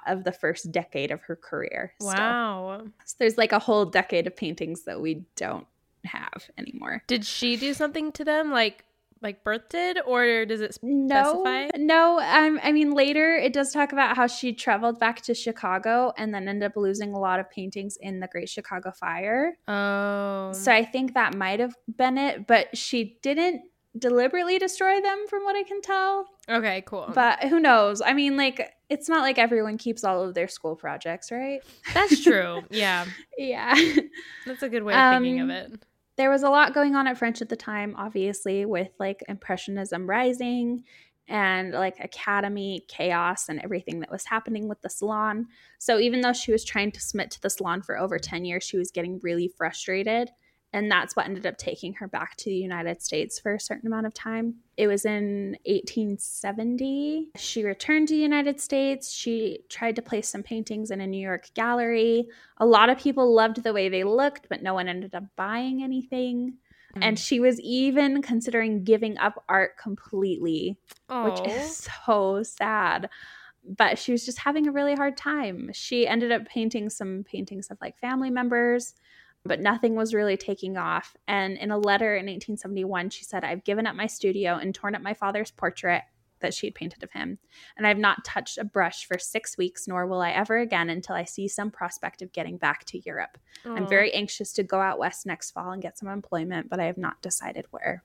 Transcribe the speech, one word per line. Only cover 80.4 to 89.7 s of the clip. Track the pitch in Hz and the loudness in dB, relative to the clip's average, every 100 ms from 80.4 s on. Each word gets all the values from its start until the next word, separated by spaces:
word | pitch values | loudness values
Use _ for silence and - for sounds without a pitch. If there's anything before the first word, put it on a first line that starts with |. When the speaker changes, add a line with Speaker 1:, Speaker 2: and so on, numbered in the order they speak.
| - 196 190 190 | -4 -6 -6 -4
Speaker 1:
off. | 165 165 - _ - | -2 -4 -6 _ -4
And | 202 190 190 | -2 -2 -4
in | 214 | -2
a | 208 | 0
letter | 208 202 220 202 | 2 4 2 0
in | 196 | -4
eighteen | 185 - 208 | -8 -8 -10
seventy-one, | 190 196 190 185 185 | -6 -6 -4 -4 -6
she | - | -10
said, | - 190 | -8 -6
"I've | 160 180 | -4 -4
given | - 208 226 | -2 -2 -2
up | |
my | - 220 | -4 -6
studio | - 196 196 180 | 0 0 2 0
and | 175 190 | -2 -4
torn | - 202 | -4 -6
up | 208 | -6
my | 196 | -6
father's | 208 196 208 214 | -4 -4 -2 -6
portrait," | - 240 - 180 175 - _ _ _ | -4 -4 -2 0 0 -2 _ _ _
that | 180 | -6
she | - 208 | -4 -8
had | |
painted | - 170 - | -8 -12 -12
of | 180 | -14
him, | - 175 202 _ - - - | -10 -10 -10 _ -20 -20 0
"and | 214 | 2
I've | 208 | 4
not | 208 - | 2 0
touched | - - - - | -4 -6 -6 -8
a | |
brush | 208 202 175 - | -2 0 0 -2
for | - 180 | -6 -6
six | - 220 - - | -4 -6 -6 -4
weeks, | 180 | -4